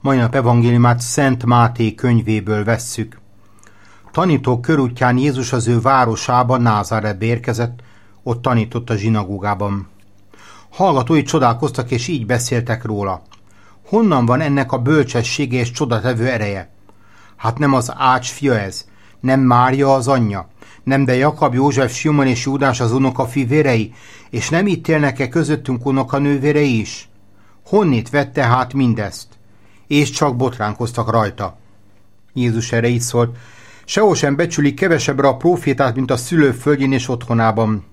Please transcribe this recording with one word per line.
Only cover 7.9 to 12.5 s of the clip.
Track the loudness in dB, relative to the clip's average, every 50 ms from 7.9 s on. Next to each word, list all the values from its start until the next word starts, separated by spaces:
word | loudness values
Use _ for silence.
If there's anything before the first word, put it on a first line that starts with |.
| -20 -20 -20 -20 -20 -14 -6
ott | -6 -6 -4 -2
tanított | 0 0 0 0 -2 -4 -8 -6 -4
a | -4
zsinagógában. | -2 0 0 0 0 -2 -4 -8 -6 -4 -4 -4 -4 -4 -4 -4 -6 -8 -12 -18 -20 -20 -20 -20 -20 -20 -20 -20 -20 -20 -20 -20 -20 -20 -20
Hallgatói | -4 0 2 2 2 2 2 2 2 0 2
csodálkoztak, | 2 0 2 2 2 0 0 -2 -4 -4 -4 -4 -2
és | -4 -4 -2 -4
így | -4 -6 -2
beszéltek | -2 -2 -2 -2 -2